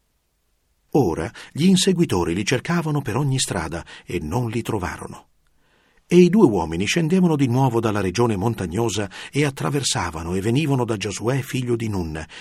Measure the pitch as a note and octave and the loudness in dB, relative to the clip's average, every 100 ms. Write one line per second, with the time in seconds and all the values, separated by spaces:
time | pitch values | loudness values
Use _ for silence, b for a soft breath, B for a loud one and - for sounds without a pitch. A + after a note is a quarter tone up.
0 | _ _ _ _ _ _ _ _ _ D#3 | _ _ _ _ _ _ _ _ _ 2
1 | G2+ D2+ D#2+ B B C3 F#3 F#3 G3+ F3 | 2 0 -6 B B 0 4 4 4 2
2 | D#3+ F#2+ E2 F2 G#2 B2+ - E3+ D#3 D3 | 2 2 0 -2 0 -2 0 -2 -2 -2
3 | - G#2+ C#3+ C3 - G2+ D#2+ E2 - B | -2 -2 0 -2 -2 -4 -6 -8 -12 B
4 | B F2+ D2+ G#2+ A#2 A2+ - A2 F2 D#2+ | B -6 -4 -4 -2 -4 -4 -4 -6 -8
5 | - E2+ _ _ _ _ _ _ _ _ | -14 -18 _ _ _ _ _ _ _ _
6 | - F3 F3+ G#3 D#3 G2 D#2+ E2 G2+ F3 | 4 6 8 8 6 4 0 -2 0 0
7 | D#3 F#3+ F3+ D3+ C3+ B2 C3+ A#2 A2+ G#2 | 2 4 4 2 2 2 2 2 0 0
8 | F#2+ F#2 A#2+ G2+ A#2 A2+ F#2 F#2 A#2 G2 | 0 2 0 2 -2 -2 -4 -2 -2 -2
9 | G2+ B B C#3 D3 C3 D3+ C#3 C3 A#2 | -6 B B -2 -2 -2 -4 -2 -2 -4
10 | F2 D#2+ E2 F#2 G2+ B2+ D#3 C3+ A#2 A2 | -4 -6 -4 -2 0 0 2 0 0 -4
11 | G#2 F#2 A2+ C3+ C3 B2+ A#2+ A#2 A2+ G2+ | -6 -4 -2 -2 -2 -4 -2 -2 -2 -4
12 | E2 D#2 D#2 B | -4 -8 -12 B